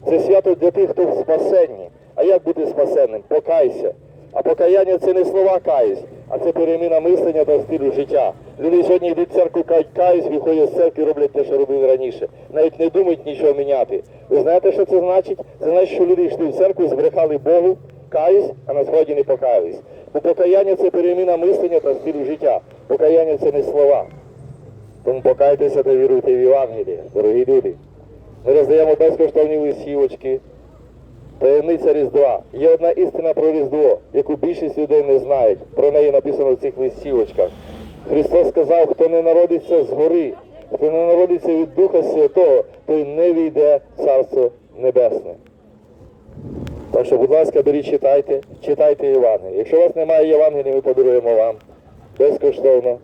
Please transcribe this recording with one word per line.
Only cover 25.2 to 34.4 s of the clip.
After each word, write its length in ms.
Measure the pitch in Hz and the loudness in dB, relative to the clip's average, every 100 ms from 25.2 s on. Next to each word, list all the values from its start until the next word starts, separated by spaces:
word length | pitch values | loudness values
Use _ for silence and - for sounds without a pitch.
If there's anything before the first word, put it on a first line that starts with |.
покайтеся 640 | 131 127 143 143 147 143 | 0 2 2 2 0 0
та 120 | 131 131 | 0 2
віруйте 400 | 131 127 127 127 | 2 2 0 2
в 40 | |
Євангеліє, 600 | 127 135 127 113 95 85 78 | 4 2 0 -6 -8 -8 -8
дорогі 320 | 98 107 117 127 | -2 0 0 2
люди. 280 | 135 98 87 - - - - - - 120 | 0 0 -10 -18 -20 -20 -20 -20 -10 0
Ми 80 | |
роздаємо 420 | 147 135 156 156 151 | 2 4 2 2 2
безкоштовні 640 | 160 156 160 156 151 156 | 2 2 0 0 0 0
листівочки. 800 | 147 139 147 143 135 - 135 131 - - - - - - - - - - | -4 -6 -6 -2 -2 -4 -8 -8 -8 -20 -20 -20 -20 -20 -20 -20 -20 -2
Таємниця 540 | 131 147 151 165 165 | 2 2 2 0 0
Різдва. 480 | 147 131 143 139 104 - | 0 0 2 2 0 -6
Є 200 | 120 143 | -2 2
одна 160 | 165 170 | 2 2
істина 420 | 170 180 - 165 | 0 -2 -2 -4
про 180 | 151 156 | 0 0
Різдво, 460 | 156 139 151 147 110 - | 0 -2 2 2 2 -2
яку 220 | 135 143 | -4 -4
більшість 420 | 147 | -4